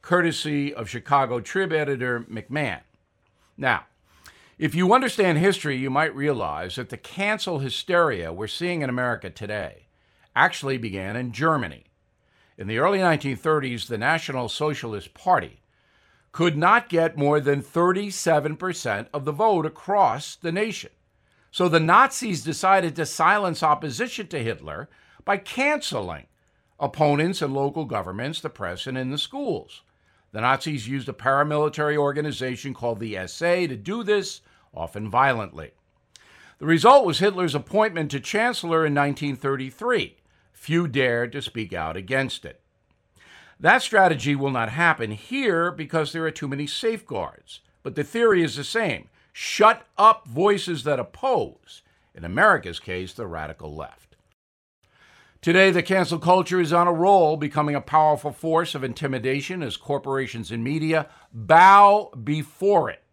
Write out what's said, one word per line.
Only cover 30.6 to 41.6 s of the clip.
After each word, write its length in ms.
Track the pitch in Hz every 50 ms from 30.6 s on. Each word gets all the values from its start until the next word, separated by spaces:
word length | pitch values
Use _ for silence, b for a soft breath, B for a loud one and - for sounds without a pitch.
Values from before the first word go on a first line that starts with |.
| - 165 151 135 107
used 220 | 113 135 139 120 139
a 40 | -
paramilitary 840 | - 107 131 135 139 147 151 151 151 151 151 147 - 151 151 151
organization 760 | 151 143 143 139 147 151 151 127 - 127 127 127 - - 143 127
called 260 | - 123 120 117 101
the 180 | 113 113 104
S 240 | 92 92 90 - -
A 260 | 165 170 175 180 180
to 80 | 156 131
do 280 | 107 101 165 202 233 233
this, 380 | 190 208 202 190 196 - - b b b b b b b
often 360 | - 82 82 - 101 107 107
violently. 640 | 107 123 135 139 127 113 104 87 - 78 78 - _ _ _ _ _ _ _ _ b b b b b b b b b b
The 60 | 143
result 400 | 151 165 160 147 226 269 285 254
was 140 | 180 156 -
Hitler's 360 | 185 208 196 180 180 160 -
appointment 560 | 147 - - - 208 214 220 175 165 156 147
to 80 | 143 139
chancellor 640 | 117 - - 208 226 247 233 - - 170 165 160 160
in 80 | 151 143
nineteen 420 | 143 143 143 139 - 147 143 135
thirty-three. 840 | 123 - 139 135 131 131 131 - - 220 240 247 202 - - _ _ _ _ _ _ _ _ _
Few 340 | _ - - 156 170 175
dared 440 | 160 113 139 131 127 120 117 120 120
to 100 | 110 143
speak 320 | 135 - _ 117